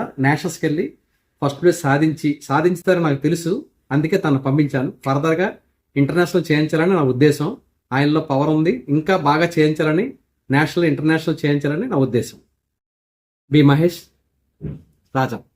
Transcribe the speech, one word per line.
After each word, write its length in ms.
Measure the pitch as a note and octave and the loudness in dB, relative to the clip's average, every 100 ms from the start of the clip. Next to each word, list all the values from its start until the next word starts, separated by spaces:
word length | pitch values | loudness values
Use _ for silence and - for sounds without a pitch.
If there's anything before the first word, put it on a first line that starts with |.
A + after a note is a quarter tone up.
| A#3+ - C3+ | -4 -2 0
నేషనల్స్కి 400 | D3+ F3 - D#3 | 0 -2 -4 -4
వెళ్ళి 180 | D#3 B3+ - _ _ _ _ | -4 -6 -10 _ _ _ _
ఫస్ట్ 200 | C#3+ C#3 | -6 0
ప్లేస్ 200 | F3 E3 C#3 | 0 2 2
సాధించి, 420 | C#3+ D#3+ D3+ D#3 C#3+ - | 2 2 0 -4 -4 -2
సాధించుతారని 560 | C#3+ F3 F3 - F3 E3 | 0 0 0 0 0 0
నాకు 120 | C3+ D3+ | -2 -2
తెలుసు, 260 | E3 E3 A#3 - _ - | -2 -4 -6 -8 _ -4
అందుకే 260 | C#3 D#3 F#3+ | -2 0 0
తను 220 | D#3+ C3+ C#3 | 0 0 0
పంపించాను. 440 | C#3+ D3 C#3 D3 - C3+ | 0 0 -2 -4 -6 -4
ఫర్దర్గా 420 | C#3 D#3+ D#3+ G3+ - _ _ _ C#3+ | -2 0 0 -2 -4 _ _ _ -2
ఇంటర్నేషనల్ 500 | C#3 D#3+ F3 F3+ - | 0 0 0 0 0
చేయించాలని 440 | D3+ D3+ D#3+ E3+ F#3 | 0 0 0 2 2
నా 40 | C3+ B2 | 2 4
ఉద్దేశం. 340 | D3 C#3 D3+ C4 _ _ - | 2 2 -2 -6 _ _ -6
ఆయనలో 300 | B2+ D3 D#3 D3+ | 0 0 0 0
పవర్ 200 | C3+ D#3 D#3 | 0 0 0
ఉంది, 160 | D#3+ A3+ - C#3+ | 0 -2 -2 -2
ఇంకా 220 | D3+ F#3 C#3+ | 0 0 2
బాగా 200 | D#3 E3+ D#3+ | 2 0 2
చేయించాలని, 500 | D3+ D#3 D#3 D#3 C4 - _ _ - | 0 2 0 0 -2 -8 _ _ -2
నేషనల్, 380 | C#3 D3+ F3 E3+ | 0 0 0 0
ఇంటర్నేషనల్ 520 | C#3 D#3 D#3+ E3 D3+ D3 | 0 0 0 -2 -2 -2
చేయించాలని 420 | C#3+ C#3+ D#3 B3+ | 0 -2 -4 -2
నా 60 | D#3 C3 | -2 0
ఉద్దేశం. 320 | A#2 - - _ _ _ _ _ _ _ _ _ _ - | -2 -4 -10 _ _ _ _ _ _ _ _ _ _ 0
బి 80 | D3 C#3+ | 4 6
మహేష్, 280 | C#3+ F3 - - _ _ _ _ _ - - _ _ _ C3+ | 4 2 -2 -14 _ _ _ _ _ -14 -14 _ _ _ -4
రాజా. 220 | B2+ A2+ - | -4 -6 -14